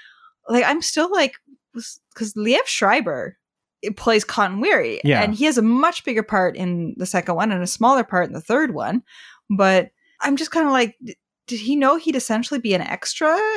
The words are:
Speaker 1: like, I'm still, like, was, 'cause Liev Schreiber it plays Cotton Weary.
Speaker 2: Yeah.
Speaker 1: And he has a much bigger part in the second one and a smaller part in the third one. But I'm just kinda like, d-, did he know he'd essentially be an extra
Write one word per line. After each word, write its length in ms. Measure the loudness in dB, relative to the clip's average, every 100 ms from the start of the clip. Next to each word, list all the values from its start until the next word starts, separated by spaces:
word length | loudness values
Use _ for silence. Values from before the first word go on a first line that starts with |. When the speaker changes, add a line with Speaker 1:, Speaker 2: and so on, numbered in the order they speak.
| -20 -20 -20 _ -2
Speaker 1:
like, 160 | 0 2
I'm 160 | 0
still, 280 | -2 -2 0
like, 240 | 2 0 -2 _ _ _
was, 280 | -16 -16 -18 _ -12
'cause 180 | -10
Liev 320 | -4 0 0 0
Schreiber 720 | 0 2 2 0 -6 -8 -12 _ _ _ _
it 140 | -10 -4
plays 260 | 0 0
Cotton 360 | 0 -2 -2 0
Weary. 380 | 0 0 0 -2
Speaker 2:
Yeah. 180 | 2 2
Speaker 1:
And 140 | 2 0
he 100 | 0
has 120 | 2
a 20 |
much 420 | 2 4 2 0 -4
bigger 180 | -4
part 320 | -2 0 0 0
in 380 | -4 -4 -6 -6
the 80 | -4
second 300 | -4 -2 -2
one 160 | 0
and 100 | -2
a 60 | -4
smaller 360 | 0 2 2
part 220 | 2 0 -2
in 60 |
the 80 | -4
third 320 | -2 0 0
one. 300 | -2 -4 -4 -6 -20 -20 -20 -4
But 420 | 2 4 4 2 _ _ -6
I'm 140 | -2 0
just 140 | 0
kinda 200 | 0 2
like, 240 | 2 0 -4
d-, 120 | -18 -18 _ _ -10
did 120 | -8
he 160 | -2 2
know 220 | 4 2
he'd 180 | 0 -2
essentially 440 | 0 -2 -2 -4
be 140 | 0
an 80 | 0
extra 560 | 0 -6 -6 -2 2 2 0